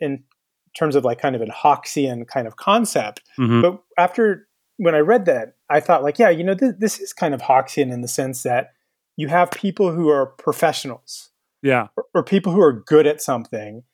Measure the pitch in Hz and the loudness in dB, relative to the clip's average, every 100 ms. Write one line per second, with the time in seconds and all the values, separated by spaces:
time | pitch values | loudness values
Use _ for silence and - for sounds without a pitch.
0 | 151 135 _ _ _ _ _ - 156 139 | -6 -8 _ _ _ _ _ -4 0 2
1 | 123 117 143 123 107 - 151 139 - 151 | 0 -2 -2 -2 -6 0 2 2 -2 -4
2 | 135 120 120 135 113 - - 220 220 139 | -4 -4 -8 -8 -8 -6 0 0 0 -2
3 | 104 - _ - 120 117 175 185 _ - | -4 -8 _ -4 0 4 2 0 _ -2
4 | 180 - 220 190 _ _ _ - 170 151 | 0 2 0 -2 _ _ _ -4 0 2
5 | 156 240 175 127 - _ - 147 - 156 | 4 2 2 -2 -4 _ -2 0 2 2
6 | 143 151 220 165 180 190 269 190 208 - | 2 2 2 2 0 0 0 0 -4 -4
7 | 392 - 156 131 - 131 135 - 131 123 | -12 -6 -4 -2 2 2 2 -2 -2 -4
8 | 120 - 131 127 127 123 - _ _ _ | -6 -6 -6 -4 -4 -2 -4 _ _ _
9 | _ - 147 175 175 - 196 175 190 165 | _ -8 -2 0 0 -2 -6 -2 -2 0
10 | 156 139 135 _ - 143 160 151 139 117 | 2 2 0 _ -6 0 0 -2 -8 -14
11 | - - - _ _ _ 135 123 104 - | -18 -20 -20 _ _ _ 0 0 -2 -8
12 | - 175 - 196 185 180 160 117 - 151 | -6 -4 0 0 2 4 4 2 2 4
13 | 147 151 - 120 110 110 107 110 123 | 4 0 -4 -6 -6 -12 -12 -16 -20